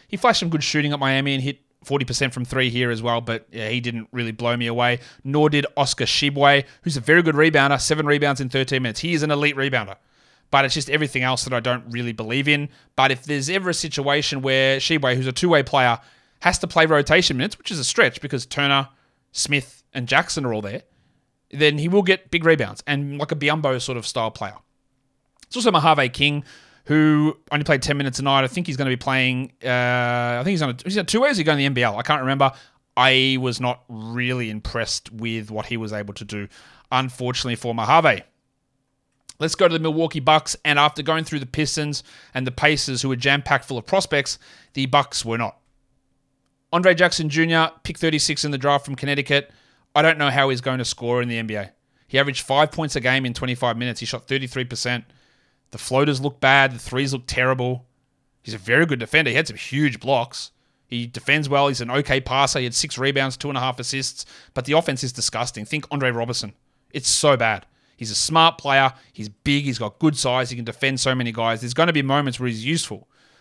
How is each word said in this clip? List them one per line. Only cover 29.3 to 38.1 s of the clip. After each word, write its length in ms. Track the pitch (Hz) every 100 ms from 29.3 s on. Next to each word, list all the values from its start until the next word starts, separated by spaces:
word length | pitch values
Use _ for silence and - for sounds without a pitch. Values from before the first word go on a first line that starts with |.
| 127 139 _
uh, 760 | 127 123 123 123 120 123 120 120
I 20 |
think 100 | 156
he's 100 | 180
on 80 | 139
a, 40 | 123
he's 140 | 185 202
on 60 |
a 20 | 170
two-way, 220 | 220 285
or 40 |
is 60 | 208
he 60 |
going 140 | 156 147
to 20 |
the 60 | 139
N 100 | 123
B 80 |
L? 120 | 117 104
I 60 |
can't 200 | 120 151
remember. 300 | 131 135 135 - - _ _ -
I 400 | 131 131 131 131
was 220 | 127 120
not 220 | 127 120 -
really 600 | 113 110 120 123 127 113
impressed 640 | 107 - 120 107 - -
with 400 | 113 113 113 107
what 160 | 107 104
he 100 | 117
was 160 | 110
able 220 | 107 101 98
to 100 | 104
do, 220 | 104 101 - - - _
unfortunately 640 | 127 131 - 123 123 127 117
for 200 | 120 117
Mojave. 480 | 110 160 156